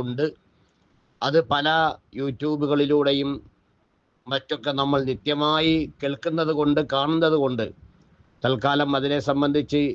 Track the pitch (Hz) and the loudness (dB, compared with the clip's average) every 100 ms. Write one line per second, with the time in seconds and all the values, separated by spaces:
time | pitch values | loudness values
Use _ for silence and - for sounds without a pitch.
0 | 123 123 151 - _ _ _ _ _ _ | -6 -4 -4 -6 _ _ _ _ _ _
1 | _ _ 131 156 127 143 151 160 160 - | _ _ 0 2 2 0 2 2 0 -2
2 | _ 127 139 120 151 147 143 147 143 147 | _ -6 -6 -4 -4 -2 0 2 2 2
3 | 143 139 139 139 - _ _ _ _ _ | 2 0 -2 -6 -12 _ _ _ _ _
4 | _ _ 123 135 - 151 143 139 139 143 | _ _ -6 -6 -4 -6 -2 -2 0 0
5 | 131 120 147 147 151 156 160 160 147 - | 0 -4 -2 0 2 2 2 0 -2 -6
6 | 139 139 170 165 156 151 147 147 143 139 | -6 -4 -4 -2 0 0 2 2 0 0
7 | 147 165 160 156 135 120 107 - - _ | 0 2 2 2 0 -2 -6 -8 -20 _
8 | _ _ _ _ 127 127 139 143 143 139 | _ _ _ _ -2 0 0 0 0 0
9 | 139 143 139 139 143 147 131 147 143 | 0 -2 0 0 2 0 0 0 0